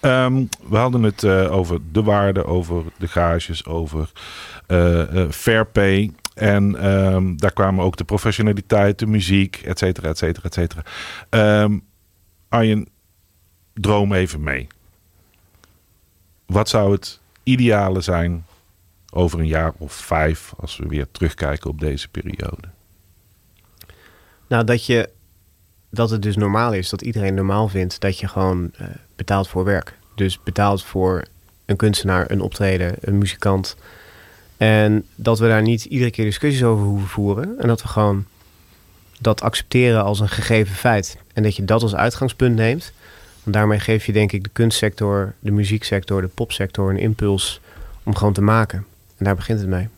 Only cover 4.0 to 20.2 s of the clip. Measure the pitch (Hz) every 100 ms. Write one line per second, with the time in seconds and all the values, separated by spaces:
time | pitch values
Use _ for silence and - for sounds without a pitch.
4 | 78 - - - - - - 92 87 85
5 | 82 90 87 78 - 113 110 - 101 95
6 | 104 - - - 107 101 101 98 98 98
7 | 95 95 92 82 98 - 98 95 90 -
8 | - 104 117 104 107 101 - 107 101 101
9 | 107 107 87 98 98 - - 90 95 90
10 | 85 76 80 85 90 - 85 80 - -
11 | - - - 113 107 104 104 104 - _
12 | _ _ _ _ _ 120 113 107 - _
13 | _ _ _ _ _ _ _ - 95 104
14 | 101 98 92 78 73 65 64 _ _ _
15 | _ _ _ _ _ _ _ _ _ _
16 | _ _ _ _ _ 101 107 117 101 98
17 | - - _ _ - 127 120 107 98 95
18 | 90 87 85 85 82 _ _ _ _ _
19 | _ - 87 82 80 80 80 - 76 -
20 | - 80